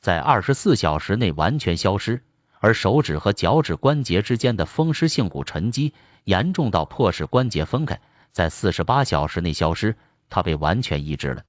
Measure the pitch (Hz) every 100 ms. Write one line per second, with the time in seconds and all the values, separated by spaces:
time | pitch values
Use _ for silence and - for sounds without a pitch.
0 | - 85 71 127 92 135 214 143 87 76
1 | - 101 117 73 80 147 - 85 98 98
2 | - 120 _ _ _ _ 107 113 95 131
3 | - 76 101 101 85 143 151 82 135 147
4 | 131 87 107 120 127 113 82 - 160 151
5 | 160 - 104 69 69 - 98 120 147 -
6 | _ _ - 92 143 190 135 90 78 -
7 | 117 82 78 123 127 80 76 127 156 -
8 | _ _ _ - 85 - 101 - 82 131
9 | 139 80 73 - 85 76 80 82 107 113
10 | _ _ _ - 87 78 76 98 127 73
11 | 73 73 71 67